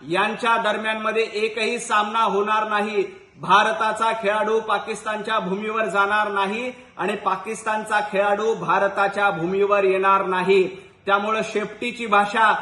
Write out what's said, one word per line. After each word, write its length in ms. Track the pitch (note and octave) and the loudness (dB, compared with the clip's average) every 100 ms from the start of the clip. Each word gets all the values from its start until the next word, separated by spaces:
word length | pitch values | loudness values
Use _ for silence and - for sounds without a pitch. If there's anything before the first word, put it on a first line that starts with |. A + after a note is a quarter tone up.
| C#3 | -4
यांच्या 480 | F3 G#3+ A3 A#3 A#3 | -2 -2 -2 0 0
दरम्यानमध्ये 640 | G#3+ G#3 A3 A3 A3 G#3+ A3+ | 0 -2 -4 -4 -2 -2 -2
एकही 460 | G3+ A3 G#3+ A3+ A#3+ | -2 -4 -2 -4 -4
सामना 440 | - A3 G#3 A3+ | -2 0 0 0
होणार 460 | A3 F#3+ G#3 A3 G#3+ | 0 0 0 0 0
नाही. 540 | G#3 G#3+ G#3 F#3 - - - | -2 -2 -2 -4 -6 -20 -14
भारताचा 760 | D#3 G3 A3 A3 A3+ G#3+ A3+ | 2 4 4 0 -2 0 -2
खेळाडू 480 | A3 G3 G#3+ G#3+ A3 | 0 -2 0 0 0
पाकिस्तानच्या 800 | G#3+ G3+ G#3+ G#3+ A3 G#3+ G#3 A3+ | 0 -4 -2 -8 -6 -6 -2 -2
भूमीवर 460 | F3+ G3 G#3+ A3 | -2 -4 -4 -2
जाणार 460 | G#3+ F#3+ G3+ G#3+ G#3 | 0 2 2 2 0
नाही 420 | G3 G3 A3 B3 B3 - - | 0 -2 -2 -6 -10 -20 -6
आणि 180 | F3+ G#3 | -4 -2
पाकिस्तानचा 840 | G3+ F#3 G#3+ A3 - G#3+ G#3 G#3+ | -2 -4 -4 -8 -4 -4 -2 -2
खेळाडू 540 | - F#3+ G3+ G3+ A3 | 0 0 2 2 0
भारताच्या 760 | G#3+ E3 F#3 G3 G3 G3 G3+ G3+ | -2 0 2 2 2 0 2 0
भूमीवर 540 | E3 E3+ G3 G3+ G3+ | 0 -2 0 2 4
येणार 400 | F#3+ F#3+ G3 G3 | 4 4 4 4
नाही. 440 | F#3 F#3 F3+ G3 F#3 - - - - | 2 0 4 4 4 -2 -18 -12 0
त्यामुळं 360 | G3+ G#3 G#3+ | 0 2 -2
शेपटीची 600 | G3+ G#3 G#3 - A#3+ A3+ A#3 | 0 -4 -4 -6 -8 -6 2
भाषा 480 | G3+ G3+ A3+ A3 G3 | 2 2 2 2 2